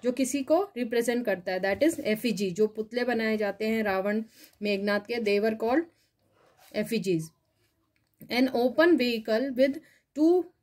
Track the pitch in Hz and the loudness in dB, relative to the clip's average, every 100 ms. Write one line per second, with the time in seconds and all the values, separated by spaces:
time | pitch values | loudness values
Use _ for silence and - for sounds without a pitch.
0 | 240 247 254 285 262 320 403 240 240 233 | -2 -2 -2 -2 0 0 0 -6 -2 -2
1 | 233 240 233 190 185 185 190 202 302 320 | 0 -2 -2 -4 -4 -2 -2 2 2 2
2 | - 214 240 185 196 175 214 220 220 240 | -2 -2 -2 -2 -2 0 -2 -2 -8 -4
3 | 247 233 220 220 202 196 220 220 214 190 | -2 -2 0 0 -2 -2 -2 -2 0 0
4 | 196 214 226 - - _ 208 196 202 202 | 0 -2 -4 -16 -20 _ -4 -2 0 -2
5 | 208 240 214 202 220 220 226 269 339 _ | -2 -4 0 2 0 -2 0 0 -2 _
6 | _ _ _ _ _ _ - - 214 226 | _ _ _ _ _ _ -10 -6 -2 -2
7 | 185 170 160 _ _ _ _ _ _ _ | 0 -2 -2 _ _ _ _ _ _ _
8 | _ _ - 233 262 254 247 247 339 311 | _ _ -6 0 0 2 0 4 4 6
9 | 247 226 220 220 277 240 269 302 - _ | 2 0 0 -2 0 2 2 2 -12 _
10 | _ - 320 359 339 _ | _ 0 4 4 0 _